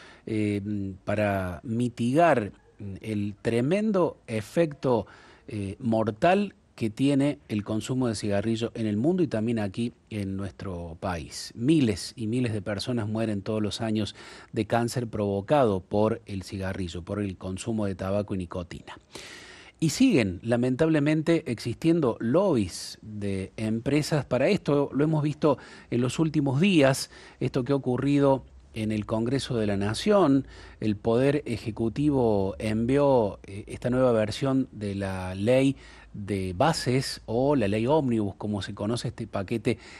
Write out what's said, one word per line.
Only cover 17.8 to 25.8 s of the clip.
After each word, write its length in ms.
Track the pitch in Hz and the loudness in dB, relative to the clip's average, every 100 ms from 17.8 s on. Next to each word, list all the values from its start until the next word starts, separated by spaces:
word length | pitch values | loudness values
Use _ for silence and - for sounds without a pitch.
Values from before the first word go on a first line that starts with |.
| 101 | -2
de 80 | |
tabaco 400 | 92 95 101 104 | -4 -2 -2 -2
y 60 | 98 | -4
nicotina. 580 | 90 92 85 - - - _ - - - - - - - | -6 -8 -10 -12 -16 -20 _ -18 -18 -18 -20 -20 -20 -2
Y 120 | 160 | 0
siguen, 500 | - 262 160 101 90 | 4 4 4 2 -2
lamentablemente, 1080 | 117 120 127 127 160 151 143 156 156 165 - | 0 0 2 2 2 2 2 2 2 0 0
existiendo 640 | 113 120 110 165 170 131 110 | -6 -6 0 2 4 2 0
lobbies 760 | 117 151 202 131 92 - - - | 2 2 4 2 0 -4 -14 -16
de 500 | 110 104 101 98 95 - | -14 -8 -4 -4 -6 -4
empresas 680 | 110 113 135 147 143 151 - | -2 -2 0 0 0 -2 0
para 220 | 123 151 | 2 2
esto. 420 | 202 - 143 143 | 2 2 2 2
Lo 100 | 131 | 0
hemos 180 | 156 156 | 2 2
visto 360 | 151 147 156 127 - - | 0 2 2 2 -4 -20